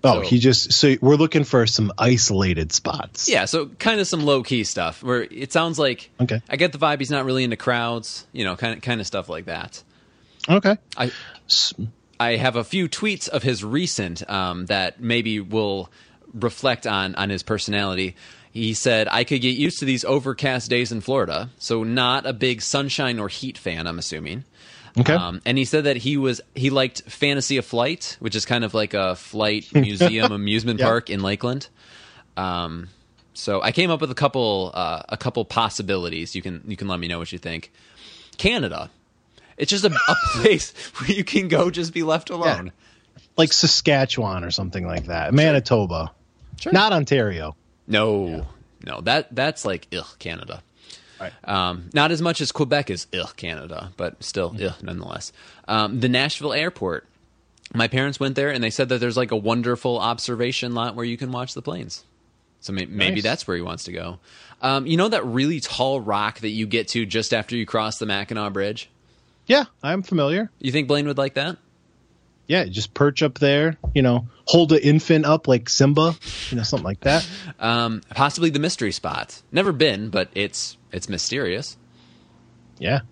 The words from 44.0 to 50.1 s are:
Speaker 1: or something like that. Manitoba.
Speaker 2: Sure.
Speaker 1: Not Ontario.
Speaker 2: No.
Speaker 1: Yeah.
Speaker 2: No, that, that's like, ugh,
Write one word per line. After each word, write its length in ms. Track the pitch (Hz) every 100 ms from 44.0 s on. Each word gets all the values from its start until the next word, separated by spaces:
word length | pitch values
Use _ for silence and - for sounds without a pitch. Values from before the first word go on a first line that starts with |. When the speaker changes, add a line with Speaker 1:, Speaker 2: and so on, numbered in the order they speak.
| 131 - 110 92
Speaker 1:
or 80 | 90
something 340 | 87 92 92 87
like 200 | 82 -
that. 280 | 82 78
Manitoba. 760 | 139 156 143 120 120 95 85 82 _ _ _ - -
Speaker 2:
Sure. 140 | -
Speaker 1:
Not 180 | 185 214
Ontario. 640 | 180 139 139 107 85 78 - _ _ -
Speaker 2:
No. 400 | 104 110 104 90
Speaker 1:
Yeah. 160 | 80 67 - - _ -
Speaker 2:
No, 160 | 67
that, 320 | 90 139 -
that's 300 | 120 139 156
like, 240 | 107 90 - 90
ugh, 100 | -